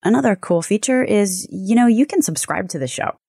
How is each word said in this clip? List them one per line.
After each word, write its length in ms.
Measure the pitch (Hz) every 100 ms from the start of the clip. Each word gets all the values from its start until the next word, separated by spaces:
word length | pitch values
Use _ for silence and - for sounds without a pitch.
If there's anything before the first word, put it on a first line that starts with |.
Another 340 | 185 240 262 190
cool 280 | - 170
feature 400 | 165 214 233 254
is, 440 | 262 208 202 185 -
you 240 | 190 190 233
know, 100 | 240
you 220 | 226 294
can 160 | 392
subscribe 460 | - 156 - 156 185
to 100 | 160
the 80 | 131
show 240 | - - -